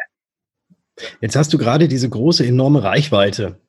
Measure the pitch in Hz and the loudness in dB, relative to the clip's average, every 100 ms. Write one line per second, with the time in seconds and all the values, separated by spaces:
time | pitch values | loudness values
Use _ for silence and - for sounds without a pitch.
0 | - _ _ _ _ _ _ _ _ - | -8 _ _ _ _ _ _ _ _ -20
1 | - - 110 135 151 - 113 151 165 131 | -18 -10 -4 -2 0 0 0 2 2 0
2 | 127 104 147 170 123 127 135 147 98 113 | -4 -2 0 0 2 2 4 2 2 0
3 | - 101 101 98 92 90 | 0 2 0 -2 -8 -10